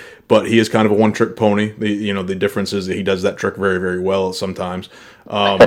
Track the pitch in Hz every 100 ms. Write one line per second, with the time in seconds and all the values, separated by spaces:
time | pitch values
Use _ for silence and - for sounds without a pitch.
0 | - - - 110 98 113 107 113 107 104
1 | 110 101 113 - 107 101 107 107 107 101
2 | 104 98 92 95 101 - 95 101 92 92
3 | 95 95 98 - 98 92 98 92 92 90
4 | 92 95 95 92 95 87 90 92 90 -
5 | - - - 104 104 95